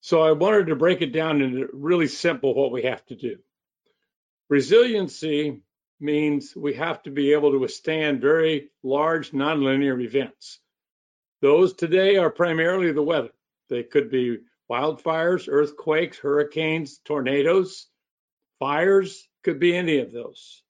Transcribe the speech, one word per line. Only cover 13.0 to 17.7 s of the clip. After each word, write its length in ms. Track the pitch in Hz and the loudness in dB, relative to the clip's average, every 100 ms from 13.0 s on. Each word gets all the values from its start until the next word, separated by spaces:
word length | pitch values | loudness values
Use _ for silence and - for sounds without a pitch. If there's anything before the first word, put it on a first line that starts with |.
weather. 300 | 147 160 117 _ _ _ _ | 0 -2 -4 _ _ _ _
They 140 | 123 | -8
could 260 | 117 147 131 | -2 -2 0
be 300 | 127 123 113 _ _ _ | -2 -2 -6 _ _ _
wildfires, 760 | 120 143 151 - 160 165 180 - | -4 -4 -4 -4 -2 0 -2 0
earthquakes, 720 | 143 147 - - 156 165 - | 0 0 -2 -2 -2 -2 -6
hurricanes, 840 | 147 147 147 160 160 160 143 - | -2 0 0 -2 -4 -4 -6 -14
tornadoes, 840 | - 147 127 143 143 185 180 | -8 -4 -2 0 2 2 0